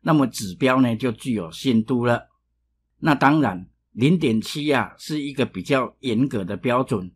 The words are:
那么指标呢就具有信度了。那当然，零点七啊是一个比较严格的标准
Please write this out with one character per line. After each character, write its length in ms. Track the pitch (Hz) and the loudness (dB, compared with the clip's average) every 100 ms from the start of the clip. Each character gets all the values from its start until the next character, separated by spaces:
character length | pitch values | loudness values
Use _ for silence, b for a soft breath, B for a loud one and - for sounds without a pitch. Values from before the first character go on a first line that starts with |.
那 120 | - | 4
么 120 | 156 131 | 2 2
指 280 | - 101 90 | -2 -10 -2
标 240 | 135 131 | 2 4
呢 160 | 127 113 | 2 2
就 160 | 127 | -4
具 220 | 110 135 | -4 -4
有 180 | 107 82 | -4 -4
信 320 | - 135 113 | -6 0 2
度 220 | 110 127 120 | 2 0 0
了。 240 | 120 - _ _ _ _ _ _ _ | 0 -4 _ _ _ _ _ _ _
那 140 | 156 | 0
当 280 | 135 139 156 | 2 4 4
然， 260 | 127 90 92 _ _ | 0 -4 -12 _ _
零 260 | - 131 180 | 0 2 4
点 220 | 151 110 | 2 0
七 340 | - 156 147 | -2 -6 0
啊 220 | 135 - - | 0 -2 -10
是 240 | - 156 | -8 -6
一 120 | 139 | -6
个 120 | 135 120 | -2 -4
比 160 | 92 | -4
较 320 | - 139 120 _ | -2 -2 -2 _
严 260 | 131 110 135 | -4 0 0
格 200 | 120 92 | -2 -6
的 100 | 101 | -6
标 260 | 127 123 | -2 0
准 300 | 131 110 90 | 0 -4 -6